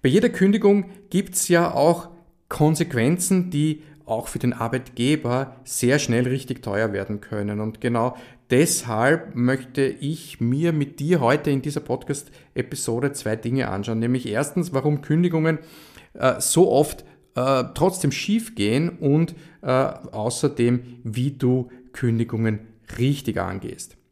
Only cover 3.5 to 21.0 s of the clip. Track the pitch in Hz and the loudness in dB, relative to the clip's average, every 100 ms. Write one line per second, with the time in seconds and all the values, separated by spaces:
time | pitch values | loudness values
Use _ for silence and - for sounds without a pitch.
3.5 | 147 156 151 - - - 113 - - 127 | 0 0 -2 -10 -20 -6 -6 -4 -2 -2
4.5 | 117 113 127 - - 123 151 120 123 135 | -2 -4 -4 -6 -2 0 0 0 -2 -2
5.5 | - - - 120 147 151 117 123 135 - | -10 -10 -2 2 2 2 0 0 -2 -6
6.5 | 131 - 101 110 101 98 104 - 107 101 | -8 -4 -2 -2 -2 -6 -8 -6 -6 -4
7.5 | 104 107 110 120 117 123 123 - - _ | -4 -6 -4 -2 0 -2 -4 -18 -20 _
8.5 | 127 143 - 120 110 127 165 - - 123 | 4 4 0 -4 0 2 2 -2 0 0
9.5 | 135 - - 135 - 139 165 - - 117 | 0 -2 -2 -2 -2 -6 -6 -10 -4 -2
10.5 | 135 170 160 143 - 143 175 120 147 147 | 2 2 0 -2 -4 0 2 4 2 2
11.5 | 139 147 143 - 131 - 143 - - _ | -2 -2 -6 -4 -6 -4 -8 -8 -20 _
12.5 | - 127 135 - 117 139 139 - 113 117 | -8 -6 -6 -4 0 -2 -2 -4 -4 -2
13.5 | 131 117 95 104 113 117 127 123 107 143 | -2 -2 -4 -4 -2 0 0 -2 -2 -2
14.5 | - 175 135 147 147 - 156 175 165 160 | -2 -2 0 0 -2 0 2 2 2 0
15.5 | 160 - - - - - - 131 - - | 0 -6 -20 -20 -20 -20 0 0 2 2
16.5 | 165 180 131 151 - - - _ - 127 | 4 6 6 2 -2 -16 -20 _ -2 2
17.5 | 135 135 - 185 185 147 - - 220 226 | 2 0 0 0 2 -2 -2 -2 -2 -2
18.5 | - 101 123 170 175 147 147 165 - - | -2 0 2 0 0 2 2 2 -4 -20
19.5 | - 135 127 135 - - 110 110 123 143 | -10 0 0 0 -4 -12 -4 -4 0 -2
20.5 | 131 120 123 123 - | 2 2 0 -4 -14